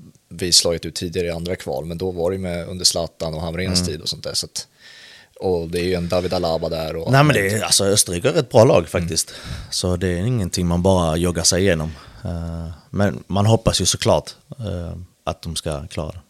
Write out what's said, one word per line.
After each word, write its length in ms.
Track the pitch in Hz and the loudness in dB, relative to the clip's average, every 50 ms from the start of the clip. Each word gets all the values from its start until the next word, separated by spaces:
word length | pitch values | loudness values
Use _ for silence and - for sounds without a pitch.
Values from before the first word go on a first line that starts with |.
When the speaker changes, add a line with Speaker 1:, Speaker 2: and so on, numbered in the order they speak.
| 85 90 - _ _ - | -20 -20 -20 _ _ -14
Speaker 1:
vi 240 | 87 85 98 90 82 | -8 -6 -4 -2 0
slagit 320 | - - 87 85 80 - | 0 0 0 -2 -2 -4
ut 80 | 85 78 | -8 -8
tidigare 320 | - 95 87 82 92 87 | -6 -8 -6 -4 -4 -4
i 40 | 87 | -4
andra 260 | 82 85 85 87 92 | -4 -6 -6 -6 -6
kval, 280 | - - 98 71 64 76 | -6 -6 -6 -6 -6 -6
men 140 | 82 87 85 | -6 -6 -4
då 120 | 95 95 | -4 -4
var 200 | 90 87 82 87 | -2 -2 -2 -2
det 40 | 95 | -2
ju 60 | 95 95 | -2 -4
med 260 | 90 87 87 82 82 | -6 -6 -6 -6 -8
under 160 | 92 90 90 | -6 0 0
Zlatan 500 | - - 87 82 80 _ - 92 80 78 | 0 0 0 -4 -4 _ -6 -6 -6 -6
och 60 | 78 | -6
Hamrens 380 | 85 85 82 82 92 92 90 90 | -6 -6 -4 -4 -2 -2 0 0
Speaker 2:
Mm. 60 | 90 87 76 | -2 -2 -4
Speaker 1:
tid 80 | 78 | -6
och 80 | - - | -8 -8
sånt 160 | - 78 76 | -10 -8 -8
där, 100 | 73 71 | -8 -6
så 120 | - - | -6 -6
att 200 | 78 - - - _ _ _ - - - - - - - - - _ _ - | -6 -8 -12 -14 _ _ _ -20 -20 -20 -20 -20 -20 -20 -20 -20 _ _ -6
och 280 | - 95 90 85 82 82 | -2 0 0 0 -2 -2
det 100 | 85 87 | -2 -2
är 40 | 87 | 0
ju 100 | 92 92 | 0 0
en 140 | 87 85 85 | 0 0 0
David 240 | 90 90 90 90 90 | 0 0 0 0 0
Alaba 340 | 92 87 82 80 80 82 80 | 0 0 2 0 0 0 -2
där 280 | 85 80 80 80 78 | -4 -4 -4 -4 -6
och 160 | 82 82 - 127 | -4 0 4 6
Speaker 2:
Nej, 120 | 135 147 | 6 6
men 120 | 151 135 | 6 4
Speaker 1:
allt. 140 | 110 98 95 | 4 2 2
Speaker 2:
det 40 | 104 | 0
är, 80 | 110 92 | 0 0
alltså, 200 | 85 - - 101 | 2 2 2 4
Österrike 440 | 98 98 104 - - 90 87 90 123 | 4 4 2 2 0 0 0 0 2
har 60 | 165 | 2
ett 160 | 175 135 - | 2 0 4
bra 140 | - 123 110 | 8 8 8
lag 120 | 135 160 101 | 8 8 4
Speaker 1:
Mm. 80 | 85 - | 4 2
Speaker 2:
faktiskt. 440 | - 92 85 82 80 82 - - - - - - - - - - | -2 -2 -2 -2 -2 -2 -4 -6 -8 -14 -12 -12 -12 -12 -10 -8
Så 260 | - - - 90 90 | -6 -2 0 0 0
det 120 | 87 98 92 | 0 0 0
är 80 | 87 | 0
ingenting 500 | 85 92 120 127 117 98 85 - - 90 | 0 0 0 0 0 -2 -2 -2 0 0
man 160 | 87 85 87 87 | 2 2 4 4
bara 340 | 95 95 90 87 80 78 | 4 4 4 4 2 2
joggar 260 | 85 85 90 85 85 85 | 2 2 2 0 2 2
sig 180 | - - 87 95 | 2 2 4 4
igenom. 300 | 98 87 80 78 78 78 76 - - - - - | 4 2 2 0 -4 -8 -10 -16 -20 -16 -10 -8
Eh, 440 | 90 85 85 85 82 82 82 82 82 85 - - - | -8 -6 -6 -6 -6 -6 -6 -8 -8 -10 -14 -14 -6
men 320 | - 95 101 98 67 - - | 0 0 2 2 0 -2 -6
man 200 | - 90 95 104 | -4 0 2 4
hoppas 340 | 107 113 107 - 95 87 - | 4 4 4 4 2 0 0
ju 60 | 92 | 0
såklart, 440 | - - - - 113 92 76 - - - _ _ - 147 - | 0 0 0 4 4 4 4 2 -2 -12 _ _ -20 -14 -10
eh, 400 | 113 98 92 90 85 85 85 87 90 - _ _ - | -8 -6 -6 -6 -6 -8 -10 -12 -14 -16 _ _ -8
att 180 | 80 82 - - | -8 -8 -8 -8
de 140 | 87 80 | -10 -8
ska 300 | - - 80 78 71 73 | -6 -6 -6 -6 -6 -8
klara 260 | - - - 78 78 - - - _ | -8 -8 -8 -8 -8 -8 -14 -16 _